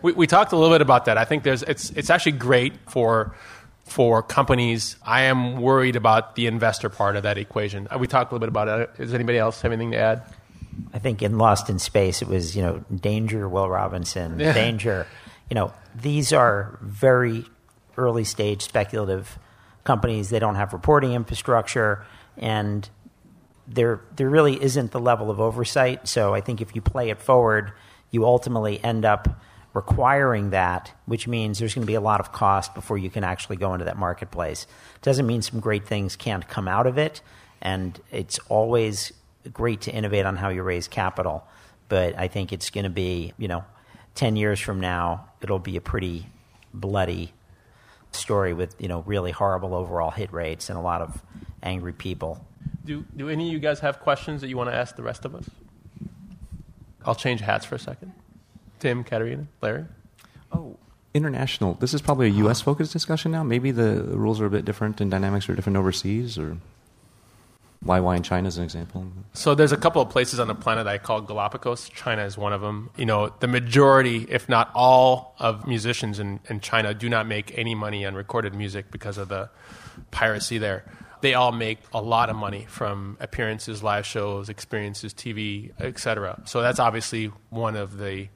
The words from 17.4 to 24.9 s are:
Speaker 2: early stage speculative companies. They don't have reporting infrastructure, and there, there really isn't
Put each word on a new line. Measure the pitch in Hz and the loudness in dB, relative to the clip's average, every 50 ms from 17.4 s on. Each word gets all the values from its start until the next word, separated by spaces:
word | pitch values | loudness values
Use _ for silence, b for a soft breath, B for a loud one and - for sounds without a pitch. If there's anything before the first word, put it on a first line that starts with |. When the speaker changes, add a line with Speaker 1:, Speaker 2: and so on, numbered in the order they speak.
| 120 - _ _ _ _ _ _ _ _ _ | -8 -10 _ _ _ _ _ _ _ _ _
Speaker 2:
early | - 127 123 113 117 110 | 0 0 2 2 2 -2
stage | - - - 104 104 104 95 | -2 -2 -2 0 0 0 -2
speculative | - - - 113 101 - - 110 104 95 95 95 92 - - b b b b b b b b b _ | -4 -2 0 0 0 0 -2 -4 -2 -2 -2 -4 -4 -10 -16 b b b b b b b b b _
companies. | - 131 107 101 113 113 107 101 95 | 2 2 2 2 0 0 -2 -2 0
They | 117 110 | 0 2
don't | 113 107 101 | 2 2 0
have | 98 101 98 - | 0 -2 -2 -4
reporting | 87 - - 151 147 135 127 123 | -2 4 6 6 6 6 2 0
infrastructure, | 120 113 - 117 - - - 123 113 107 - - 123 110 107 101 101 B B B B B B B | -2 -2 -4 -6 -6 0 2 2 2 2 0 0 0 2 2 0 -2 B B B B B B B
and | - 113 113 110 107 104 104 104 104 101 - - _ _ - _ _ _ - - - _ _ _ _ _ | -6 -4 -2 -2 0 0 -2 -4 -4 -6 -10 -18 _ _ -20 _ _ _ -20 -20 -20 _ _ _ _ _
there, | - 113 123 117 117 113 101 - - - | -4 0 2 2 2 2 -2 -6 -14 -4
there | - 135 131 | -2 0 4
really | 143 160 151 147 135 139 | 6 6 6 6 4 2
isn't | 139 135 123 143 123 110 | 0 0 2 0 -2 -2